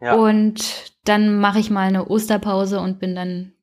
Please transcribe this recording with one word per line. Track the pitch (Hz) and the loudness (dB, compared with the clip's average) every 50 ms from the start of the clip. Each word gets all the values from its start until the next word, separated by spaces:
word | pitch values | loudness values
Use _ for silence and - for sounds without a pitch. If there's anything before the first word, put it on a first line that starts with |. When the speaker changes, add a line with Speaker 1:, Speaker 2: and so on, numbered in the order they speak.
Speaker 1:
Ja. | 123 120 233 | -2 0 2
Speaker 2:
Und | 226 220 214 214 214 214 214 214 220 - - - - - - _ _ - | 4 4 4 4 4 2 2 0 -2 -8 -8 -8 -10 -14 -18 _ _ 0
dann | 214 208 208 214 208 208 202 | 0 2 4 4 2 2 2
mach | 202 202 196 | 2 2 2
ich | 220 214 214 | 2 0 0
mal | 208 196 190 | 0 0 0
eine | 190 196 190 180 | 2 0 0 0
Osterpause | - 190 220 220 - 214 202 208 208 196 190 196 190 202 196 | 0 -2 -2 0 0 -2 -2 0 -2 0 0 0 0 -2 -2
und | 180 185 190 190 | -4 -4 -6 -4
bin | 190 185 180 | -6 -6 -6
dann | 180 180 185 180 175 185 185 _ _ | -6 -6 -6 -8 -8 -10 -12 _ _